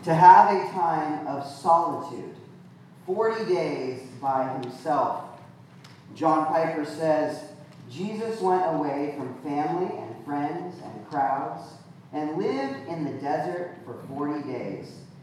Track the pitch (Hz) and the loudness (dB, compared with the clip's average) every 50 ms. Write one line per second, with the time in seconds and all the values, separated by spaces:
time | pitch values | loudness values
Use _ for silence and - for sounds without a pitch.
0 | - 170 160 165 185 - 233 - - 208 202 185 - - 190 185 175 160 160 156 | 2 2 6 10 12 12 12 12 10 8 4 0 -2 -2 -2 0 0 0 0 0
1 | 151 151 156 151 - 139 139 135 135 - - - - 175 165 - - 139 127 113 | -2 -4 -4 -6 -6 -6 -6 -6 -8 -10 -12 -4 4 4 6 6 4 0 -4 -6
2 | - - - - - - - - - - - - - - - - - - - - | -8 -10 -12 -12 -12 -14 -16 -16 -20 -20 -20 -20 -20 -20 -20 -20 -20 -20 -20 -14
3 | - 180 190 214 226 220 214 - 214 175 180 175 156 147 143 135 131 127 127 - | -6 -4 0 2 2 2 0 0 0 0 2 2 2 -2 -2 -4 -4 -6 -6 -8
4 | - - - - 135 139 135 135 160 160 - - 123 120 - - - 160 147 135 | -12 -14 -14 -4 -2 0 0 0 0 -2 -4 -6 -6 -8 -10 -6 -2 0 2 2
5 | 127 - - - - - - - - - - - - - - - - - - - | 2 0 -2 -6 -8 -12 -16 -20 -20 -20 -20 -20 -20 -20 -20 -20 -20 -20 -20 -20
6 | - - - - 156 160 151 156 151 - - 165 160 160 160 151 143 151 - - | -20 -20 -6 0 2 4 4 4 2 2 0 0 0 0 -2 -4 -6 -6 -6 -2
7 | 160 156 151 151 151 151 143 - - - - - - - - - 120 120 120 151 | 2 2 2 2 2 -2 -4 -8 -12 -16 -18 -20 -20 -20 -20 -20 -18 -16 -8 -8
8 | 190 208 214 208 226 226 220 - 185 185 185 185 - 165 156 147 147 143 139 143 | -6 -6 -4 -6 -4 -6 -4 0 2 2 4 4 2 2 0 0 -2 -2 -2 -2
9 | 147 147 143 139 127 123 123 - - 147 143 143 156 - 170 180 185 208 208 - | -4 -4 -4 -6 -8 -10 -10 -10 -6 -4 -2 -2 -2 -2 -2 -2 -2 -4 -4 -8
10 | - - - - - 147 143 143 143 156 165 175 180 - - - - - - - | -10 -12 -14 -14 -8 -6 -4 -4 -4 -4 -4 -6 -8 -10 -12 -12 -14 -14 -14 -14
11 | - - 151 135 135 139 135 - - - - - - - - - - - - - | -14 -6 -2 0 0 0 0 -2 -2 -6 -8 -10 -12 -16 -18 -20 -20 -20 -20 -20
12 | - - - 151 151 151 156 180 208 254 262 269 269 269 - - - 175 170 160 | -20 -10 -6 -6 -4 -4 -2 -2 -2 0 0 -2 -4 -4 -6 -8 -8 -8 -6 -6
13 | 147 131 120 - 139 143 151 165 - 180 175 180 175 - - - - 123 110 - | -4 -6 -6 -6 -2 -2 -2 -2 -2 -4 -4 -6 -8 -8 -10 -16 -14 -14 -14 -14
14 | - - 135 139 143 147 151 147 131 127 123 120 107 98 92 90 - - - - | -12 -12 -6 -4 -4 -4 -4 -6 -6 -8 -8 -6 -6 -8 -8 -10 -12 -14 -16 -18
15 | - - - - | -20 -20 -20 -20